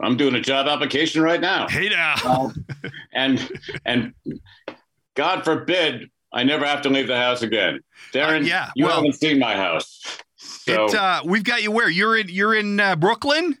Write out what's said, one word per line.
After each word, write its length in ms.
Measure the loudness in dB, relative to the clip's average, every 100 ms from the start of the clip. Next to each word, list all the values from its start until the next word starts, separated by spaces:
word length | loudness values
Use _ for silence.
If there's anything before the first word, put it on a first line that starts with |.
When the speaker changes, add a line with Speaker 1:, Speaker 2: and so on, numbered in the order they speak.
Speaker 1:
I'm 160 | -2 2
doing 160 | 2
a 80 | 0
job 240 | 0 0 0
application 560 | 0 -2 -2 -2 2
right 180 | 2 2
now. 280 | 0 -2 -2
Speaker 2:
Hey 200 | -2 -2
now. 280 | 0 0 -2 0
Speaker 1:
Um, 400 | 0 -2 -8 -14 -12 -14 -14 -10
and, 360 | -2 0 0 -2 -12 -12 -8 -2
and 260 | -2 -2 -10 -12 -12 -16 -20 -18 -18 _ _ _
God 280 | -4 -2 0
forbid 680 | 0 -2 0 2 2 -2 -12 _ _
I 100 | -2
never 220 | 0 2 0
have 160 | 0
to 80 | 0
leave 160 | 0 0
the 100 | 0
house 240 | 2 0
again. 400 | 0 0 0 -2 _ -20 -6
Darren, 300 | -2 0 0
Speaker 2:
Uh, 40 | 0
yeah, 240 | -2 -4 0
Speaker 1:
you 80 |
Speaker 2:
well, 120 | 0 2
Speaker 1:
haven't 180 | 0
seen 240 | 0 0 2
my 180 | 2 0
house. 460 | 0 -2 -4 -14 -16 -16 -18 _
So 480 | -20 -10 -2 2
Speaker 2:
it, 100 | 2
uh, 280 | 2 2 0
we've 200 | 0 -2
got 180 | 0 0
you 80 | 0
where? 180 | 2 2
You're 300 | 2 2 2
in, 100 | 0
you're 260 | 0 2
in, 240 | 2 2 2
uh, 160 | 2
Brooklyn? 640 | 4 2 2 0 0 0 -4